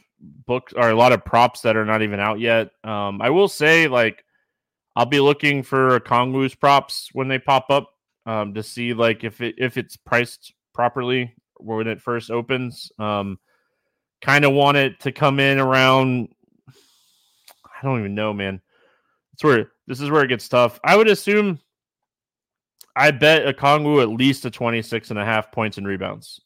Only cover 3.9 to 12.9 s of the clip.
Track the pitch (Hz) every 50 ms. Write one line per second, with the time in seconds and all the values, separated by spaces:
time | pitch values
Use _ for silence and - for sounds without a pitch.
3.9 | 127 123 117 110 104 _ _ _ _ _ _ _ _ _ _ _ _ _ _ _
4.9 | - - 120 120 143 143 135 143 143 139 - 147 143 139 127 - - 135 131 131
5.9 | 127 120 - - 123 120 123 131 131 135 135 131 - - - 143 139 139 135 -
6.9 | - - - - - 127 131 131 135 127 - - 139 131 - - 139 143 - -
7.9 | _ _ _ _ _ _ - 113 110 107 104 101 101 110 107 - - 123 120 120
8.9 | 120 110 117 113 110 110 - 113 98 - 120 117 - - 127 127 - 131 113 -
9.9 | - - _ - 123 117 120 - - - _ - _ _ _ _ _ - 120 120
10.9 | - 135 123 123 127 127 123 117 _ _ _ _ _ _ - 104 113 110 110 113
11.9 | 107 95 - - 120 117 110 - 113 120 117 - 135 127 127 123 123 - - -